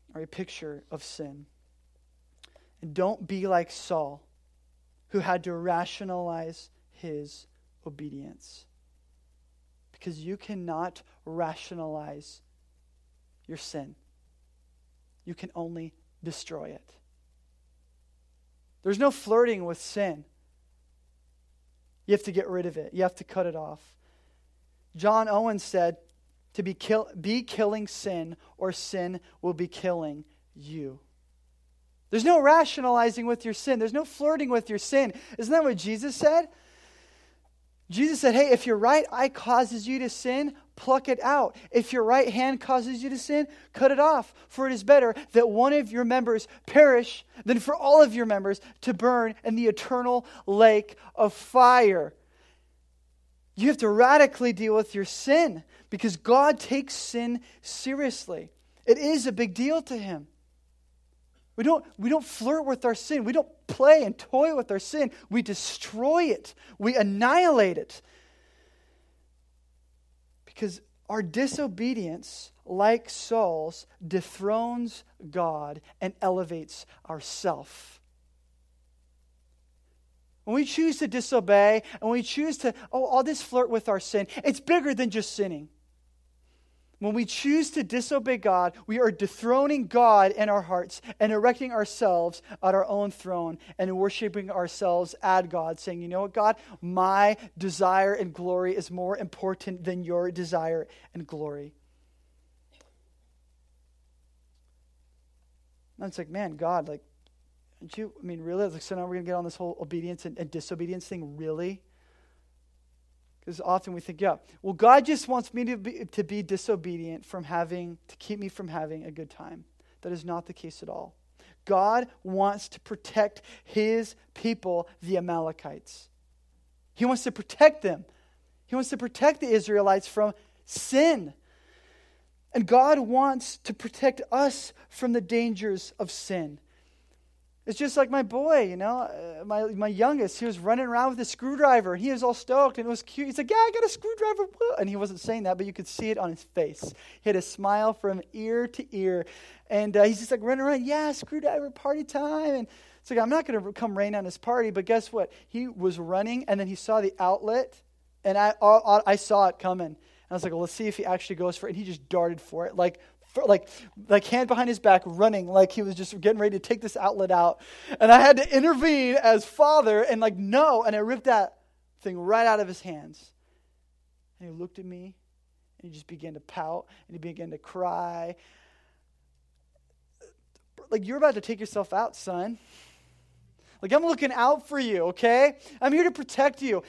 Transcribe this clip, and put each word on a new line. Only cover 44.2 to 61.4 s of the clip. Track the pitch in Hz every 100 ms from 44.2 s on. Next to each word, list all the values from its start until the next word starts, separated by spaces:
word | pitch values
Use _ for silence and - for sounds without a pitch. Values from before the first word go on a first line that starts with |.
| - - -
For | - 269
it |
is | 240
better | 196 285 240 220 -
that | 226 240
one | 208 262
of | 294 214
your | 233 240
members | 254 233 220 - - -
perish | 285 294 240 233 - - -
than | 202 240
for | 262 320
all | 277 302
of | 285 233
your | 226
members | 202 196 196 - -
to | -
burn | 185 240 247 226 214
in | - 220
the | 233
eternal | 214 - 247 247 247 - - -
lake | 202 220 214 214 - - -
of | 214
fire." | - - 262 247 247 214 185 143 - _ _ _ _ _ _ _ _ _ _ _ _ _ -
You | 247
have | 285
to | 220
radically | 208 247 294 277 - 247
deal | 196 220 214
with | 214 202
your | 190
sin | - 269 311 320 160 - _ -
because | 196 226 165
God | - 254 285 302
takes | - 277 277
sin | - - 240 233 240 - _
seriously. | - - 254 277 277 - - 160 165 _ _ _ -
It | 254
is | 294 311 247
a |
big | 196 226
deal | 180 262 320
to | - 240
him. | 196 160 147 _ _ _ _ _ _ _ _ _ _ _